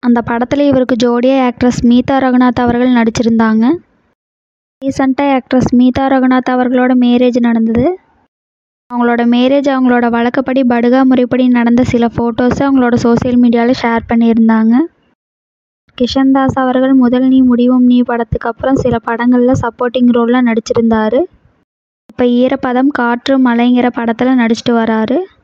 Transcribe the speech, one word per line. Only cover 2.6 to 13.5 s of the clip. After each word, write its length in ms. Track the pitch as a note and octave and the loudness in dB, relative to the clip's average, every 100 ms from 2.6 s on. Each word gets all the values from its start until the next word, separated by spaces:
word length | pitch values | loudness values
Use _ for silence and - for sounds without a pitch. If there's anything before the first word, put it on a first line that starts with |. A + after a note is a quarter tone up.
அவர்கள் 320 | A#3+ A#3+ B3+ B3 | -2 0 0 2
நடிச்சிருந்தாங்க. 640 | A3+ A3 A#3 A3+ A3+ A3 A#3 F4 _ _ _ _ _ _ _ _ _ _ | 0 0 -2 0 0 2 0 -2 _ _ _ _ _ _ _ _ _ _
ரீசெண்டா 420 | C4+ - C4+ C4 C#4+ C4+ | -10 -2 -2 0 -2 -2
ஆக்ட்ரஸ் 280 | - B3+ - B3 | 0 -2 0 2
மீதா 260 | B3+ B3 C4+ | 2 0 0
ரகுநாத் 360 | C4+ B3+ B3+ B3+ | 0 2 0 0
அவர்களோட 400 | B3+ B3 B3 B3+ B3+ | -2 0 0 0 2
மேரேஜ் 340 | B3 A#3+ B3 A#3+ A#3+ | 2 2 2 0 0
நடந்தது. 380 | A#3 A3+ A3+ C4+ F#4 _ _ _ _ _ _ _ _ _ | 0 0 0 -2 -2 _ _ _ _ _ _ _ _ _
அவங்களோட 320 | A#3+ A#3+ A#3+ A#3+ | -4 -2 0 0
மேரேஜ் 360 | A#3+ B3+ C#4 C#4 | 0 2 0 0
அவங்களோட 360 | C4+ B3+ B3 A#3+ | 0 0 0 0
வழக்கப்படி 460 | A#3 A#3+ B3 C4 C4 B3+ | -2 -2 -2 -2 0 0
படுகா 300 | A#3+ A#3+ B3+ C4 | 0 2 2 2
முறைப்படி 360 | B3+ B3 B3 B3+ A#3+ | 2 0 0 2 2
நடந்த 260 | A#3 A#3+ B3+ | 2 0 0
சில 160 | A#3+ A#3 | 0 -2
ஃபோட்டோஸை 480 | A3 A#3 A3+ B3 - C#4 | -2 -6 -2 -2 0 0
அவங்களோட 320 | C4+ B3 A#3+ | 0 2 0
சோஷியல் 340 | A#3+ A#3 B3+ B3 | 0 0 0 2
மீடியால 300 | A#3+ | 2